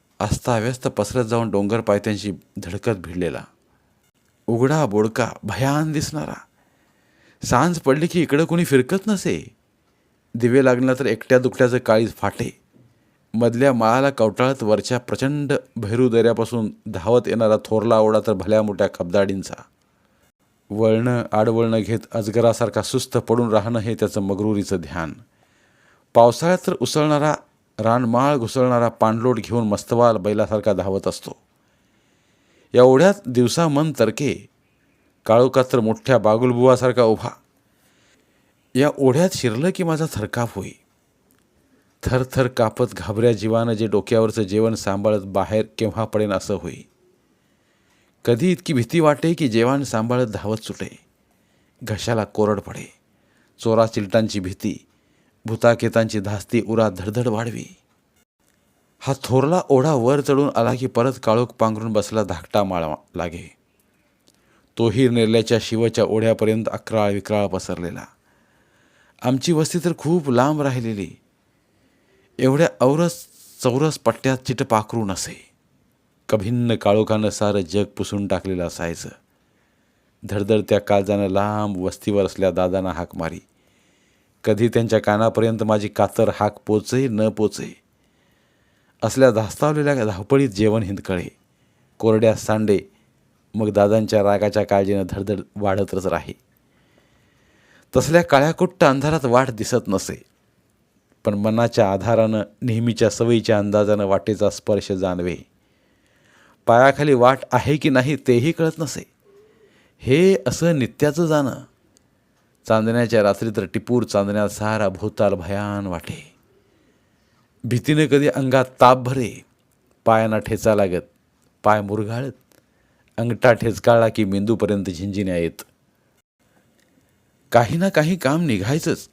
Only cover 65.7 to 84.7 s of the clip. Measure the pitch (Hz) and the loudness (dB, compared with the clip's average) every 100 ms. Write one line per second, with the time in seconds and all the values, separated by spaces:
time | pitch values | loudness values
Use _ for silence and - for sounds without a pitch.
65.7 | 113 117 110 98 107 113 110 107 110 107 | -2 -2 0 0 2 0 2 0 0 -2
66.7 | - - 110 104 101 95 107 101 92 - | -8 -4 -2 0 -2 -2 -2 -2 -4 -8
67.7 | 85 85 - - _ _ _ _ _ _ | -8 -8 -10 -16 _ _ _ _ _ _
68.7 | _ _ _ _ _ 123 131 156 156 156 | _ _ _ _ _ -4 -2 0 0 -2
69.7 | 175 170 165 147 175 143 120 135 151 143 | -2 -4 -4 -2 -2 0 0 2 0 -2
70.7 | 127 113 107 92 - _ _ _ _ _ | -4 -6 -6 -8 -12 _ _ _ _ _
71.7 | _ _ _ _ _ _ - 131 135 - | _ _ _ _ _ _ -2 0 2 0
72.7 | - 127 151 170 - - _ - - 131 | 2 2 2 0 -4 -14 _ -20 -6 -2
73.7 | 123 156 - - 110 131 131 - 120 135 | 0 0 -2 -4 -2 -2 -2 -4 -6 0
74.7 | 110 107 117 104 90 - - - _ _ | 0 0 -4 -4 -6 -10 -14 -20 _ _
75.7 | _ _ _ _ _ - 110 95 120 120 | _ _ _ _ _ -4 -4 -2 -2 0
76.7 | 110 104 104 107 107 107 - 104 101 82 | 0 2 2 2 0 -2 -2 -2 0 -2
77.7 | 101 101 - 98 104 101 92 95 92 85 | -2 -4 -6 -8 -6 -4 -4 -4 -6 -6
78.7 | - 85 82 - - _ _ _ _ _ | -6 -8 -8 -12 -18 _ _ _ _ _
79.7 | _ _ _ _ _ 104 101 101 107 98 | _ _ _ _ _ -8 -4 0 0 2
80.7 | 104 - 101 98 101 101 95 104 107 104 | 0 2 0 2 0 0 0 -2 -2 -4
81.7 | 95 92 - - 101 95 - 92 87 92 | -4 -6 -6 -2 0 -2 -2 -2 0 -2
82.7 | 95 92 82 87 85 82 85 - _ _ | -2 -4 -6 -10 -8 -8 -10 -16 _ _
83.7 | _ _ _ _ _ _ _ - 104 117 | _ _ _ _ _ _ _ -2 2 2